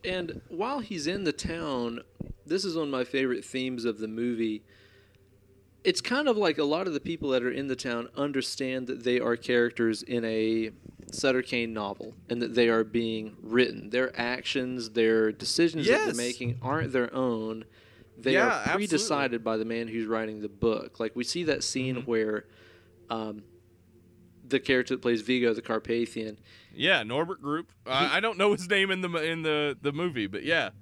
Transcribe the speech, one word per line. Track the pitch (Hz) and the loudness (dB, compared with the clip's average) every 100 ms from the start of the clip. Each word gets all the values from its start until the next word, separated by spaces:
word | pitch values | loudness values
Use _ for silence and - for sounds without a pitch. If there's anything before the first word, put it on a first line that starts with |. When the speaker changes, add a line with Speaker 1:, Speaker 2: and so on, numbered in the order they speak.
Speaker 1:
And | 196 185 170 107 - | -2 -4 -4 -10 -10
while | 175 226 285 | -6 -4 -4
he's | 214 185 147 | -6 -4 -4
in | 202 | 0
the | 175 | -2
town, | - - 165 160 127 117 117 - _ - - - | -2 -6 -4 -2 -2 -2 -6 -12 _ -12 -12 -2
this | 185 | -2
is | 196 165 | 0 -2
one | |
of | 147 | -2
my | 131 | -2
favorite | 123 139 131 123 | 0 0 0 0
themes | - 131 127 123 | -4 -4 -4 -2
of | 117 107 | -2 -2
the | 110 | -6
movie. | 113 120 113 110 107 - - - - _ _ _ _ _ _ _ _ | -2 -2 0 -2 -2 -10 -20 -20 -20 _ _ _ _ _ _ _ _
It's | 185 180 | 0 0
kind | - 254 294 | 0 0 2
of | 214 | 2
like | 185 151 | 2 2
a | |
lot | 147 156 190 | 2 2 0
of | |
the | 143 | -4
people | - 165 147 | -4 -4 0
that | 127 | 2
are | 123 | 2
in | 131 139 | -2 -4
the | 127 | -4
town | 131 120 120 - | -2 -4 -4 -4
understand | 143 135 123 - 131 131 127 | -2 -2 -4 -4 -4 -4 -4
that | 123 | -2
they | 120 123 | 2 2
are | 120 117 | 2 0
characters | - 123 120 - 113 107 | 2 4 4 2 2 2
in | - 120 | -2 -2
a | 113 110 110 113 110 - - - - | 0 2 2 2 -2 -8 -20 -20 -14
Sutter | - 135 127 | 0 2 2
Kane | 120 120 117 | 0 -2 -2
novel | 110 101 101 110 113 - | -2 -4 -6 -12 -14 -6
and | 120 | -2
that | 117 | 0
they | 117 117 | 4 6
are | 113 | 4
being | 107 117 113 113 107 - | 2 0 -2 -4 -8 -12
written. | 110 120 123 107 104 | 0 2 4 0 -4
Their | 120 131 - | -2 -2 -2
actions, | 120 127 - 139 127 127 110 | -2 -2 -2 -2 -2 -6 -2
their | 113 113 113 110 | 2 4 6 4
decisions | 107 113 - 170 160 147 | 0 -2 2 4 4 4
that | 277 | 4
they're | 427 | 4
Speaker 2:
Yes. | 120 | 0
Speaker 1:
making | 120 123 120 123 | -2 -2 -4 -2
aren't | 127 151 147 | -2 -2 0
their | 127 120 | 0 0
own. | 131 127 113 110 110 - - - - - - | 0 0 0 -4 -8 -12 -20 -20 -20 -20 -4
They | 123 | 2
Speaker 2:
Yeah, | 135 240 | 4 4
Speaker 1:
are | |
Speaker 2:
absolutely. | 175 113 185 208 | 2 0 0 2
Speaker 1:
pre-decided | 160 - 147 135 117 | 0 2 0 0 0
by | 113 110 | 0 0
the | |
man | 110 117 113 | -2 -4 -4
who's | 113 110 | -4 -2
writing | 113 110 107 | -2 -2 -6
the | 104 | -10
book. | - 117 110 - - | 0 2 2 -4 -6
Like, | 113 123 | -4 -2
we | |
see | 123 170 | -4 -2
that | 156 - | 0 0
scene | - 135 131 127 | 0 -2 -2 -2
Speaker 2:
Mm-hmm. | 127 | 0
Speaker 1:
where, | 113 107 104 - - - - - - - | 0 2 -2 -6 -20 -20 -20 -20 -20 -8
um, | 113 107 104 101 - _ _ _ - - - - - 123 | -6 -6 -10 -16 -20 _ _ _ -20 -20 -20 -20 -20 0
the | 135 | 0
character | - 127 123 | 4 2 2
that | 127 | 0
plays | 123 117 | 2 0
Vigo | 107 127 120 | 2 2 2
the | 110 | 0
Carpathian. | - 113 - 117 117 117 110 107 - - - | -2 -4 0 -2 -2 -6 -10 -12 -20 -20 -20
Speaker 2:
Yeah, | - 160 170 | -2 2 2
Norbert | 107 131 170 190 | 2 -2 -2 -6
Group. | 143 156 170 _ 117 | -4 -6 -6 _ -2
I, | 131 143 | 0 2
Speaker 1:
He | 165 | 2
Speaker 2:
I | |
don't | 220 185 | 0 2
know | 202 | 2
his | 202 175 | 2 2
name | 196 190 | 2 2
in | 185 | 0
the | 180 | -2
mo-, | 170 | -2
in | 160 165 | -2 -2
the, | 156 151 147 135 | 0 0 0 -2
the | 143 | -4
movie, | 143 180 127 101 | -2 -2 -2 -2
but | 98 | -2
yeah. | 143 165 104 101 | 0 0 0 -6